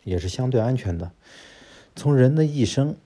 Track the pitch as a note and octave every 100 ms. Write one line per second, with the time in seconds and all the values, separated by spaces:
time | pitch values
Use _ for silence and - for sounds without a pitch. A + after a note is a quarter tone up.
0 | - F2 F2+ - B2+ B2 A#2 B2+ G2 E2
1 | E2+ - - - - - - - _ -
2 | D3 C#3 B2+ D#3 D#3 D3 A2 - D3 -